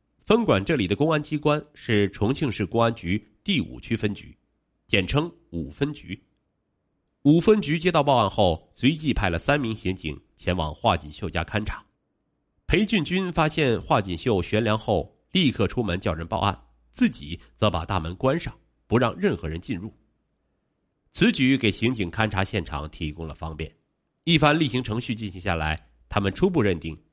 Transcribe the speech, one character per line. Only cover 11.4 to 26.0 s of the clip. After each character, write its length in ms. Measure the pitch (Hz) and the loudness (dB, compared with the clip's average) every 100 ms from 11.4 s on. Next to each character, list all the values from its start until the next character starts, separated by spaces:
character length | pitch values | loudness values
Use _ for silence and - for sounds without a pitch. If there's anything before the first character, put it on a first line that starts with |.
勘 200 | 80 107 | -2 -4
查。 200 | 107 - - _ _ _ _ _ _ _ - | -4 -8 -14 _ _ _ _ _ _ _ 0
裴 200 | 175 214 | 2 2
俊 180 | 214 | 0
军 280 | 147 185 180 | 0 -2 -2
发 160 | 165 156 | 0 0
现 320 | 165 135 101 | 2 0 0
华 200 | - 131 | 0 0
锦 160 | 98 85 | 0 -4
绣 240 | 127 98 | 0 0
悬 200 | 87 107 | 0 0
梁 140 | 113 110 | 0 0
后， 400 | - 90 - _ _ | 0 -2 -4 _ _
立 200 | 185 143 | 0 2
刻 160 | 113 95 | 2 -2
出 160 | 127 | -2
门 160 | 107 90 | -4 -2
叫 140 | 87 | -4
人 120 | 80 82 | -4 -4
报 140 | 92 | -2
案， 180 | 101 - _ _ _ | -2 -4 _ _ _
自 180 | - 226 | 0 0
己 300 | - 73 85 - - | -2 -12 -14 -12 0
则 140 | 107 | 0
把 160 | 85 82 | 0 -2
大 140 | 95 | -4
门 160 | 80 92 | -4 -2
关 240 | 131 165 | -2 -2
上， 180 | - - _ _ - | -4 -14 _ _ 0
不 100 | 117 | 2
让 180 | 117 180 | 2 0
任 200 | 196 95 | -2 -2
何 100 | 78 | -6
人 120 | 82 | -8
进 180 | - 90 | -8 -8
入。 160 | 110 - _ _ _ _ _ _ _ _ _ _ _ | -10 -16 _ _ _ _ _ _ _ _ _ _ _
此 200 | - 233 | 2 2
举 240 | 143 131 135 | 4 2 4
给 140 | 107 | 2
刑 240 | - 117 | 2 0
警 160 | 117 87 | -2 -4
勘 180 | 110 110 | -2 -2
查 160 | 95 | 0
现 220 | 95 101 82 | -2 -4 -6
场 240 | 73 76 | -8 -10
提 220 | - 78 | -8 -8
供 160 | 73 80 | -8 -12
了 80 | 76 | -10
方 200 | 80 78 | -10 -10
便。 160 | 78 _ _ _ _ _ | -12 _ _ _ _ _
一 120 | 165 165 | 2 4
番 220 | 151 160 | 6 4
例 100 | 139 | 2
行 160 | 127 | -2
程 160 | 120 110 | -2 -4
序 140 | - | -4
进 160 | 110 104 | -6 -6
行 100 | 90 | -6
下 140 | 95 | -4
来， 240 | 82 78 76 _ _ | -2 -2 -4 _ _